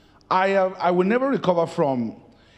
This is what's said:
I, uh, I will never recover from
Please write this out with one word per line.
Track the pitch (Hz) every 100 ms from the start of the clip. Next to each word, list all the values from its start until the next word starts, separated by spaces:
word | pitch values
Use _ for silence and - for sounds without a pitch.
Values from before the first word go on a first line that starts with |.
| _ _ -
I, | 185 196
uh, | 196 185 190
I | 175
will | 180 185
never | 240 269
recover | 220 185 175 165
from | - 147 127 113 - - - _